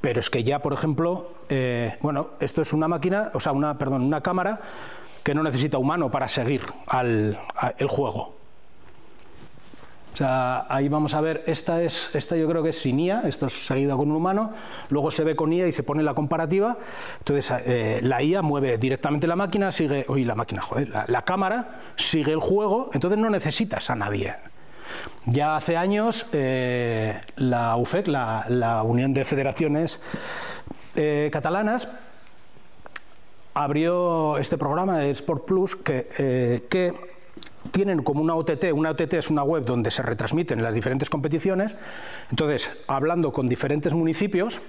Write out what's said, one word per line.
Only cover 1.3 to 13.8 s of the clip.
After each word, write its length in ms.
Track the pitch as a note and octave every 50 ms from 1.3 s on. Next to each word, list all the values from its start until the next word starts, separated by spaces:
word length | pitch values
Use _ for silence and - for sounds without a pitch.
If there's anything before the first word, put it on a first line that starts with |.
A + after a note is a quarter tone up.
| - - - -
eh, 500 | C#3 C3+ B2+ B2+ A#2+ A#2+ A#2+ A2 A2 - -
bueno, 260 | D3 D3 C#3 D3+ - - -
esto 240 | - C#3 - - D#3
es 100 | - -
una 140 | D3+ D#3
máquina, 460 | D#3+ F3 D#3+ C#3 F3+ F#3 G3+ G#3+ G#3+ -
o 60 | E3
sea, 100 | - D#3+
una, 260 | C#3 C#3 D3 D3+ D3 C3+
perdón, 240 | - C3+ C3+ C3 B2
una 180 | C#3 D#3 D3+
cámara 400 | - F#3+ F3+ F#3 F3 F#3+ A3 G#3 - - - - - - - - - - - - -
que 100 | - C#3+
no 80 | D3+ D#3
necesita 340 | D#3 B2 C3 C3 D3+ C#3
humano 320 | C3+ B2+ C#3 D#3+ F3 D#3+ B2+
para 200 | - C3+ B2+ -
seguir 340 | - C#3 B2 A#2+ C#3+ B2+ - - - - -
al, 500 | - - C3 B2 A#2+ A2+ A2 G#2+ G#2 G2+ - - - -
a, 180 | - - B2+ -
el 120 | - C3+ C#3
juego. 480 | - - C#3+ A#2 - - - - - - - - - - - - - - - - - - - - - - - - - - - - - - - - - - - - - - - - -
O 20 |
sea, 500 | - D3 C3 B2+ C3 B2+ B2+ B2+ A#2+ - -
ahí 200 | - C3+ C#3 C#3+
vamos 260 | D3 D3+ D3+ D3 -
a 60 | D#3
ver, 220 | D#3 D#3+ D#3+ D3 - -
esta 340 | D#3+ - - - E3+ E3 F3
es, 320 | D#3+ - - - - -
esta 220 | D3 C#3 - F3
yo 120 | E3 D#3+ D#3
creo 140 | E3+ E3 D#3
que 60 | D#3+
es 100 | D3+ D#3
sin 220 | - C#3 B2 C#3
ia, 220 | E3 F3+ G3 A#3 A#3+
esto 220 | C#3+ - - D3+
es 200 | C3 - - -
seguido 300 | - C3+ C3+